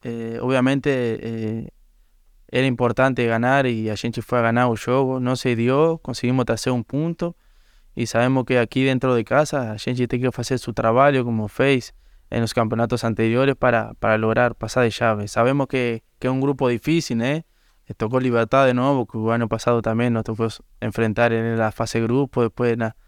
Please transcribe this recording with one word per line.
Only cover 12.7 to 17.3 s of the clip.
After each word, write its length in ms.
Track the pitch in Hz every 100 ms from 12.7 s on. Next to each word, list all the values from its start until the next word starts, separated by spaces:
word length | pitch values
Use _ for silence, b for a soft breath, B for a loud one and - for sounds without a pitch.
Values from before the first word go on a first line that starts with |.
| 113 117 123 117
anteriores 480 | 107 113 117 139
para, 400 | 135 127 117 113 113
para 160 | 110 110
lograr 400 | 110 113 120 -
pasar 240 | 110 -
de 80 | 120
llave. 380 | - 117 107 104
Sabemos 400 | - 120 143 135
que, 320 | 131 120 113 _ _
que 80 | 131
é 40 |
un 80 | 131
grupo 240 | 139 135 131
difícil, 560 | 120 - 165 - 117
né? 240 | 120